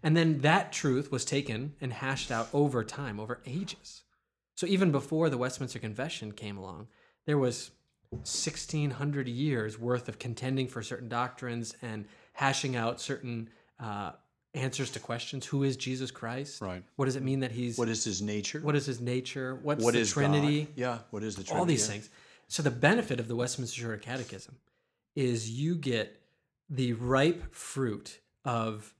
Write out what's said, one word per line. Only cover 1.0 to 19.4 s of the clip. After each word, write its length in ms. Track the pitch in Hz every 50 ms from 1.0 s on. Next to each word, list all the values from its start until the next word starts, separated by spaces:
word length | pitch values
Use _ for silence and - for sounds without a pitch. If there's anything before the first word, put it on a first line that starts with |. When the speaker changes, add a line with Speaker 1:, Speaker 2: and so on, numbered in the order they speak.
| 147 -
Speaker 1:
was 140 | - 123 -
taken 500 | - - 143 143 139 113 107 127 147 147 -
and 120 | - 127 117
hashed 380 | - 131 131 135 131 - -
out 180 | 127 113 113 - -
over 320 | 143 147 147 127 123 110
time, 340 | 110 - - 139 127 104 104
over 220 | 110 110 120 - -
ages. 560 | - 123 170 196 - - - _ - - - _ _ _ _ _ _ _ _ _ _ _
So 120 | - -
even 260 | 170 196 185 196 175 143
before 380 | 139 - - 165 160 165 160
the 80 | 135 123
Westminster 400 | 123 127 127 - 139 123 - 117
Confession 540 | - 113 107 107 127 160 - - - 107 104
came 240 | - 113 104 101
along, 320 | 98 95 92 87 78 107 117 _ _ _ _ _ _ _
there 120 | - 151 147
was 320 | 131 127 117 - - - - _ _ _ _ _ _ _ - - -
sixteen 680 | - - - - - - - - - - 156 147 143
hundred 360 | 127 117 143 147 143 143 131
years 520 | 123 120 120 143 151 139 120 107 110 110 110
worth 280 | 113 120 123 123 120
of 120 | - 107 -
contending 500 | - 123 113 - - 131 131 131 131 123
for 140 | - 120 110
certain 260 | - 131 - 127 113
doctrines 680 | 120 120 123 123 - - - 123 117 120 117 110 - -
and 240 | - 120 110 107 104 - - - - _ _
hashing 420 | - 139 139 131 - - 135 127
out 240 | 120 113 117 120 -
certain, 480 | - - 139 135 - 123 120 117 113 113 - _ _ _ _ _
uh, 320 | - 113 104 101 101 85 - - _ _ _ _ _ _ _
answers 360 | 147 127 135 131 - 135 120
to 100 | - -
questions. 460 | - - 120 120 - - - 135 -
Who 160 | - - 143 139
is 160 | 139 131 131
Jesus 320 | - 127 127 127 131 123
Christ? 500 | - - - 113 120 131 139 143 - -
Speaker 2:
Right. 220 | 107 95 90 90 90 _ _
Speaker 1:
What 100 | - 139
does 100 | 131 127
it 60 | 135 131
mean 180 | 131 135 135
that 120 | 131 127 113
he's 260 | 117 123 120 117 120
Speaker 2:
What 100 | 120 113
is 160 | 113 110 -
his 160 | 117 98 87
nature? 400 | 101 104 104 104 104 - - 151
Speaker 1:
What 160 | 147 147 147
is 80 | 147 131
his 160 | 143 127 113
nature? 540 | 120 120 123 127 127 - - 139